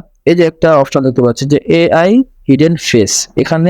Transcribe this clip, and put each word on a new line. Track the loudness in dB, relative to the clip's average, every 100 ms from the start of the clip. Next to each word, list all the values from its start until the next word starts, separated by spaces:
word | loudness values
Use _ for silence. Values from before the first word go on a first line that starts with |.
| -6 _ -2
এই | 0
যে | 0
একটা | 0 0 2
অপশন | 0 -2 -2
দেখতে | 0 0
পাচ্ছেন | -2 -2
যে | -2 0 0
এআই | 2 2 2 0 -2 _ -2
হিডেন | 2 2 -2 -2
ফেস, | 0 0 -4 -6 -6
এখানে | -4 0